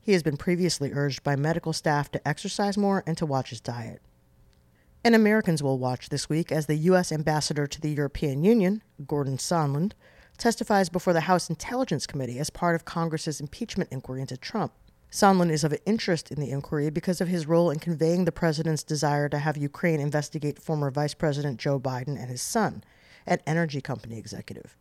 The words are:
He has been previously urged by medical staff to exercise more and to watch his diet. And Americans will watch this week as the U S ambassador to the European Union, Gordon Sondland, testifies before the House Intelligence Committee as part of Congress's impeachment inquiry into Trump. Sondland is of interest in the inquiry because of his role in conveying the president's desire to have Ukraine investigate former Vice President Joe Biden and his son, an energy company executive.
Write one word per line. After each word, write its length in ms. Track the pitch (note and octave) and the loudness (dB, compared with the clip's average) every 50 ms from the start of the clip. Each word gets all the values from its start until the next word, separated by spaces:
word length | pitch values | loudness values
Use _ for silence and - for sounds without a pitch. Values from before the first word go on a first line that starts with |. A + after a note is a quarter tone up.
He 120 | _ G#3+ G3+ | _ 4 2
has 100 | F3 D3+ | 4 4
been 140 | D#3+ C#3 | 0 -2
previously 560 | - - F#3+ F3+ E3+ F3+ E3+ - - C#3+ C3+ - | 0 0 0 2 2 2 0 0 0 -4 -4 -2
urged 300 | C#3+ C#3+ C#3+ C3 - _ | 0 0 -2 -2 -2 _
by 100 | D3 C#3+ | 0 0
medical 380 | C3+ C#3+ D#3 E3 E3+ - D#3+ D#3 | 2 0 0 0 -2 -2 -4 -6
staff 360 | - - D#3+ D3 D3 C#3+ - | -2 0 0 0 0 0 -2
to 140 | - - _ | -6 -4 _
exercise 520 | C#3 D3 - - G3 - - G#3 G3+ F#3+ | -2 -4 -4 -6 -8 -4 -2 -2 0 0
more 260 | G#3 G3+ G3 G3 F#3+ - | 0 2 2 2 0 0
and 120 | D#3+ D#3+ | -4 -4
to 80 | - E3+ | -2 -2
watch 240 | D3+ C3+ C3 B2+ - | -2 -2 -2 -2 -4
his 100 | B2 A2+ | -10 -10
diet. 420 | - - A#2+ A#2+ A2+ A2+ - - _ - _ _ _ _ _ _ - _ _ _ _ _ _ _ _ _ _ - - | -8 -8 -8 -8 -10 -10 -12 -16 _ -20 _ _ _ _ _ _ -20 _ _ _ _ _ _ _ _ _ _ 0 4
And 100 | A#3+ A3+ | 6 8
Americans 480 | A3 G#3+ G#3 G#3+ A3 - F#3 E3 D3 | 8 8 6 4 4 4 2 0 2
will 160 | C#3+ C3+ C3+ | 2 0 0
watch 300 | B2+ B2+ B2+ B2+ - - | 0 0 -2 -4 -4 -6
this 220 | - D3 C3+ - - | -6 -6 -6 -2 -2
week 240 | D3+ D#3+ E3+ - - | -2 -2 0 0 -2
as 140 | D#3+ D3+ | -2 0
the 80 | - D3+ | 0 0
U 200 | D3+ D#3 F3+ F#3 | 2 4 6 6
S 160 | F3+ F3 - | 6 4 2
ambassador 560 | D#3+ D3+ D#3 D#3 D3+ D#3 - - D#3 D3 D3 | -2 -2 0 2 2 2 0 0 -2 -2 -2
to 140 | C#3 - - | -4 -6 -6
the 100 | - D3+ | -4 -2
European 540 | D3+ C#3+ D3 C#3 - - - D3 C3 C#3 D#3+ | 0 0 -2 -2 -2 -2 -2 -2 0 4 6
Union, 360 | G#3 A#3+ A#3 F#3 F3+ G#3 A3 _ _ _ - C#3+ | 6 6 6 6 2 2 -2 _ _ _ -16 -6
Gordon 300 | - D#3 D3 C#3 C3+ C3 | -4 -2 -2 0 -2 -2
Sondland, 560 | C3 - - F3+ E3+ D#3 C#3 C#3 C#3+ E3+ G#3+ - _ _ - _ - - - - | -4 -2 0 0 2 2 2 0 0 -2 -2 -4 _ _ -20 _ -20 -20 -20 -18
testifies 500 | - - A#3 A3+ - A3 - G#3+ G3 F#3+ | 0 0 0 0 0 0 2 4 4 4
before 240 | E3 F3 F#3 - F#3+ | 2 -2 -2 2 2
the 100 | F3 E3 | 2 2
House 280 | D3+ E3+ F#3 F3 - - | 4 4 2 2 2 -2
Intelligence 580 | E3 - - - B3 B3+ C4 - E3+ C3 - | -6 -8 -6 -6 -4 -4 -2 -2 -2 -4 -4
Committee 320 | - - C#3 C3 A#2 B2 B2+ | -6 -6 -6 -6 -6 -4 -6
as 100 | D3+ - | -6 -6
part 260 | _ - - F3 E3 | _ -2 0 0 0
of 100 | E3 - | 0 -2
Congress's 560 | - - E3+ E3 E3 D#3 D#3 - E3 D3 - | -6 -4 -2 -2 -2 -2 -4 -4 -6 -6 -6
impeachment 500 | D3 - - - A#3 - - G3 E3+ - | -8 -12 -8 -10 -10 -4 -2 -4 -4 -2
inquiry 300 | C3 C3 - - B2+ C3 | -6 -10 -8 -8 -8 -8
into 160 | C3+ - C3 | -6 -8 -8
Trump. 340 | - - - - D#4+ C4 A3+ _ _ _ - _ _ _ _ | -12 -12 -6 -4 -4 -4 -4 _ _ _ -20 _ _ _ _
Sondland 400 | - - G#3+ G3 F#3+ F#3 F3 E3+ | 2 6 6 6 8 6 4 2
is 120 | D#3 D3+ D3+ | 2 2 2
of 100 | D3+ D3+ - _ | 0 0 0 _
interest 440 | F#3 G#3+ A3+ - - F3 D#3 - - | 0 0 0 0 0 -2 -2 -2 -8
in 120 | - D3+ | -6 -6
the 80 | D3 A#2+ | -6 -4
inquiry 400 | C3+ C#3 C#3+ - E3 D3 C#3+ D#3 | -4 -6 -6 -4 -2 -2 -2 -2
because 320 | D3 E3+ - F#3+ F3+ - | -2 -2 -2 -2 -2 -2
of 80 | F#3+ E3+ | -2 -2
his 160 | F#3 E3+ D#3 | 0 -2 0
role 260 | D3 E3 E3 E3+ E3+ | 2 4 4 4 4
in 80 | C#3+ D#3+ | 0 -2
conveying 460 | - F3 E3+ C#3 E3 D#3+ F3 F3+ F#3 | -2 -4 0 2 2 2 4 2 2
the 80 | E3+ - | 0 0
president's 500 | - E3+ E3 D3+ D#3 D#3 D#3+ D#3 C#3+ - | 0 0 0 0 0 0 0 0 -2 -2
desire 460 | - D#3 C#3+ D#3 D3 D3 D3 D3 C#3+ | -4 -2 0 2 2 2 2 0 0
to 100 | D3 D3 | -2 -2
have 160 | C#3+ D#3 D3 | -2 -2 -2
Ukraine 460 | D3+ C#3+ C#3+ - - - F3 D#3+ D3+ | -2 -4 -4 -4 0 0 2 2 2
investigate 600 | C#3+ D3 C#3+ D3+ C#3+ - - D#3 D3 D3 C#3 - | 0 0 0 -2 -2 -2 -6 -4 -4 -4 -6 -6
former 300 | - - D#3+ D3+ C#3+ C#3 | -4 -4 -2 0 0 -2
Vice 220 | B2+ D3 D3+ C#3+ - | 0 0 -2 -2 -2
President 440 | _ - D#3 C#3 C#3+ D3 D3 B2 | _ 0 0 0 0 -2 -4 -4
Joe 220 | A2 - D3 C#3 C#3 | -2 -2 0 0 0
Biden 400 | - C3+ B2+ B2 B2+ D3 C#3+ - | -2 -4 -4 -4 -6 -6 -6 -8
and 100 | B2+ B2 | -8 -10
his 120 | B2 B2+ | -8 -8
son, 420 | - - - A3+ G#3 C#3+ - G#2 - _ _ _ _ - - - _ | -8 -2 0 0 0 0 -2 -8 -16 _ _ _ _ -20 -20 -16 _
an 140 | - F3+ E3+ _ | -2 -2 -2 _
energy 320 | C#3+ D#3 E3+ E3+ D#3 C#3 C#3 | -2 0 0 0 0 -4 -6
company 380 | - - B2+ A#2 - A2+ A#2 | -6 -6 -8 -8 -8 -12 -12
executive. 580 | A2 F#2+ A2 G2+ F2+ - - - - - - _ _ | -12 -12 -12 -12 -12 -12 -14 -16 -16 -16 -20 _ _